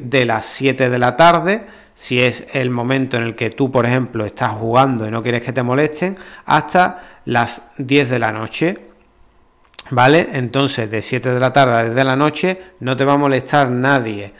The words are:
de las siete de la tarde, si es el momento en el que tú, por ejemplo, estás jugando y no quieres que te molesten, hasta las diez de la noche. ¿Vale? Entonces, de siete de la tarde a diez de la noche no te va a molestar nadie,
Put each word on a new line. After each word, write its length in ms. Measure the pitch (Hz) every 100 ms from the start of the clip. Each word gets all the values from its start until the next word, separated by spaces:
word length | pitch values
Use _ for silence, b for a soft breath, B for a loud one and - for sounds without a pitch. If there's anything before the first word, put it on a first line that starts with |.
| 123
de 180 | 135
las 220 | 120 110 -
siete 440 | - 135 131 127
de 80 | 123
la 180 | 123 127
tarde, 500 | 170 170 165 220 B B B
si 260 | - - 123
es 280 | 123 120 -
el 180 | 139 127
momento 460 | 120 120 135 131 120
en 60 |
el 140 | 117 110
que 140 | 113
tú, 200 | - 135
por 160 | 127 117
ejemplo, 380 | 127 120 113
estás 260 | 104 - 123
jugando 520 | 107 113 120 135 120 110
y 60 |
no 100 | 117
quieres 220 | 120 117
que 80 | 117
te 100 | 120
molesten, 560 | 123 131 151 151 180 196 B B -
hasta 760 | 151 147 180 185 - - - -
las 360 | 120 117 - - -
diez 320 | 127 143 123
de 80 | 123
la 140 | 113
noche. 560 | 107 110 - 165 202 - _ _ _ _ _ _ _ _ - -
¿Vale? 400 | 123 127 156 -
Entonces, 580 | 143 120 139 139 - 110
de 120 | 110
siete 300 | - 127 127
de 60 | 123
la 140 | 131
tarde 220 | 143 131
a 80 | 117
diez 100 | 113
de 100 | 120
la 120 | 135 131
noche 440 | 151 151 185 185 B -
no 160 | 123 131
te 80 |
va 80 | 135
a 60 | 143
molestar 520 | 143 131 - 147 131
nadie, 640 | 123 131 135 113 101 101